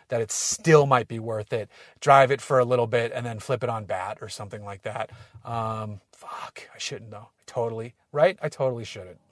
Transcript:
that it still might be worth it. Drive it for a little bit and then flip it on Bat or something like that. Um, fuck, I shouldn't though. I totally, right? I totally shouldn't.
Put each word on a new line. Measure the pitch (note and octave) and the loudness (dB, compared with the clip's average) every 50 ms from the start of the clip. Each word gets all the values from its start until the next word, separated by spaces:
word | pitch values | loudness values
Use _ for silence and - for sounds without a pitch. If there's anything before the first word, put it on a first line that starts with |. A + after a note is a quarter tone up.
| _ _ | _ _
that | B2 A#2 | -4 -4
it | A2+ G#2 | -4 -4
still | - - - - - - - E3 D#3 D3+ C#3+ | -4 -4 -2 -4 -4 0 4 6 8 8 8
might | C#3 C3+ B2 A2+ - | 6 4 2 2 -2
be | A#2+ A2 | -6 -8
worth | A2 A#2 A2 G#2+ G#2 - | -6 -4 -6 -6 -4 -4
it. | B2+ A2+ G#2 - - - - - _ _ | -6 -6 -6 -8 -14 -20 -20 -20 _ _
Drive | - D3 C3+ C3+ C3+ B2+ | 6 8 8 8 8 6
it | C#3 C3+ | 4 0
for | - - D3 B2+ | 0 2 4 4
a | B2 | 4
little | A#2+ B2+ A#2+ A#2 | 4 4 2 2
bit | A2+ A#2+ A#2+ A2+ A#2 | 2 2 0 0 0
and | - B2 A#2+ | -4 -6 -6
then | A#2+ A2+ G#2+ | -6 -8 -8
flip | - - C3+ A#2 B2 | -4 -4 -4 -2 -2
it | A#2+ | -4
on | A#2 A2 G#2 | -4 -6 -6
Bat | F2+ G2 F#2 F#2 G2+ A2 - | -6 -6 -4 -4 -6 -8 -10
or | A2+ G#2 | -12 -12
something | - - G#2+ G2 A2+ G#2 G#2 | -12 -12 -12 -12 -12 -12 -12
like | G2+ G2+ G2 | -12 -14 -10
that. | - A2 G#2 A#2 A2 - - - - - - - - | -10 -8 -8 -6 -8 -8 -12 -18 -20 -20 -20 -18 -12
Um, | B2 A#2 A2+ A2+ A2 A2 A2 A2 G#2+ G#2 F#2+ - _ | -8 -6 -4 -4 -4 -4 -6 -8 -10 -10 -14 -18 _
fuck, | _ - - - - - - - - - - - | _ -20 -16 -14 -12 -12 -12 -14 -14 -18 -20 -20
I | - - | -14 -12
shouldn't | - - C#3 G2+ A2+ A2 | -10 -10 -10 -10 -12 -16
though. | G#2+ G#2 A2+ - _ _ | -18 -18 -18 -20 _ _
I | _ | _
totally, | - - B2+ A#2 A#2 A2+ A2+ A2+ A#2+ - _ _ _ | -8 -4 -4 -4 -2 -4 -6 -8 -10 -14 _ _ _
right? | - D3 D#3 F#3+ F#3 - | 2 4 4 4 4 0
I | - D3+ | -6 -8
totally | - - C#3+ C3 B2 A#2 A2+ | -4 -2 -2 -2 -2 -4 -8
shouldn't. | - - G#2+ F#2 F#2 F2 - _ _ | -10 -12 -14 -14 -16 -18 -20 _ _